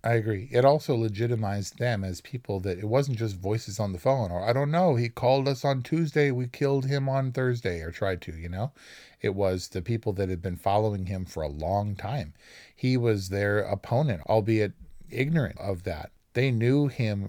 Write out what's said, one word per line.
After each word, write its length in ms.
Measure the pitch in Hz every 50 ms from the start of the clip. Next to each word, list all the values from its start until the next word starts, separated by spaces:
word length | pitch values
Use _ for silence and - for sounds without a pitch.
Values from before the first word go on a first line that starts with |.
| -
I 100 | 113 117
agree. 340 | 117 104 110 107 95 110 - -
It 140 | 123 127
also 280 | 135 147 151 - - 135
legitimized 840 | 113 113 107 101 98 117 117 120 110 110 101 101 101 98 - - -
them 260 | 120 123 113 101 98
as 160 | 95 87 -
people 400 | - - - 123 - - 101 95
that 180 | 92 101 90 90
it 100 | 107 107
wasn't 280 | 117 139 139 135 127
just 200 | 107 113 107 98
voices 440 | 90 92 98 110 113 - - 98 -
on 140 | 107 101 92
the 40 | 85
phone 320 | - 131 135 131 110 87
or, 160 | 87 87 95
"I 60 | 113 120
don't 180 | 135 143 143
know, 260 | 156 170 185 175 131
he 120 | 117 120 117
called 400 | - - - 123 135 139 131 139
us 160 | 135 120 -
on 160 | 143 139 131
Tuesday, 500 | 123 - 160 160 170 147 - 151 143 139
we 160 | 127 123 127
killed 380 | 123 - - 143 139 139 139 131
him 240 | 135 143 139 135 135
on 240 | 135 135 135 131 120
Thursday," 480 | 131 131 127 123 120 - 92 87 82
or 100 | 82 101
tried 300 | - - 104 98 92 87 -
to, 100 | - 80
you 140 | 80 82 85
know? 220 | 87 95 113 143 - - - - - - - - - _ -
It 120 | 104 95
was 340 | 98 101 95 92 92 - -
the 120 | - 95
people 320 | 82 - 117 113 - 110 95
that 140 | 95 98 92
had 140 | 92 85 90
been 140 | 95 87
following 500 | 85 - 98 98 104 110 110 104 98 92
him 180 | 87 98 92 92
for 180 | - - 82 78
a 60 | 73
long 480 | 73 76 80 85 98 101 104 104 101
time. 380 | - - 98 131 143 85 76 - _ - - - - - - _
He 220 | - - 127 127 123
was 320 | 117 117 107 101 95 92
their 300 | 98 98 101 101 104 107
opponent, 600 | 95 95 101 98 - - 117 123 156 143 101 80 71 -
albeit 440 | 107 113 104 107 113 110 104 101 - - - - - - - -
ignorant 480 | - 123 135 147 165 160 123 87 - -
of 260 | - 101 95 87 92
that. 260 | - 80 76 - - _ _ _ _ -
They 160 | 120 131 135
knew 380 | 120 110 117 123 135 147 147 135
him 400 | - - 120 107 104 101 98